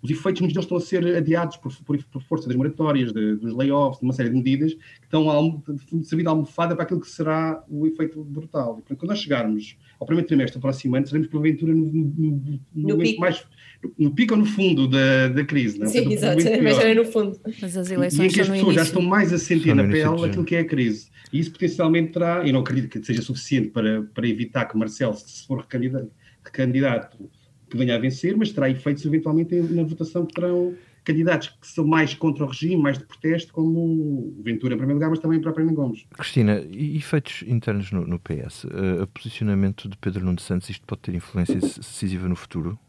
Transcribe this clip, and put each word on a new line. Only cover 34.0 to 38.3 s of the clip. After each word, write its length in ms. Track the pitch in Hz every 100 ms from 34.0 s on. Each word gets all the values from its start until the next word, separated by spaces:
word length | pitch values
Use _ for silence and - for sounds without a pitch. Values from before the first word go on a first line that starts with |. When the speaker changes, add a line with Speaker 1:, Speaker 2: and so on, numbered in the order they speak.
| 151 139 110 104
Speaker 1:
Ventura 300 | 107 113 127
em 60 | 120
primeiro 180 | 131 143
lugar, 140 | 160
mas 80 | 160
também 200 | 165 160
o 40 |
próprio 240 | 156 160 160
Nuno 100 | 156
Gomes. 300 | 135 110 -
Speaker 4:
Cristina, 500 | - - - 107 104 73
e 260 | 95 147 151
efeitos 480 | - 156 - - -
internos 460 | 120 117 101 95
no, 140 | 98 82
no 120 | 87
P 220 | -